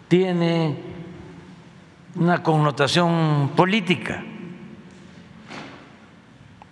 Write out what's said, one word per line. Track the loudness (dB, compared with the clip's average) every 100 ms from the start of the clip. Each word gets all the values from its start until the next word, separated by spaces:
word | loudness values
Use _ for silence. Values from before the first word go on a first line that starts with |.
| 0
tiene | 2 2 2 2 0 0 -4 -10 -14 -16 -16 -18 -20 -20 -20 -20 -20 -20 -20 -10
una | 0 2 2
connotación | 2 4 4 2 2 4 2 2 2 2 2
política, | 2 4 2 0 -2 -4 -8 -12 -14 -16 -16 -18 -20 -20 -20 -20 -20 -20 -20 -18 -16 -16 -18 -20 -20 -20 -20 -20 -20 -20 -20 -20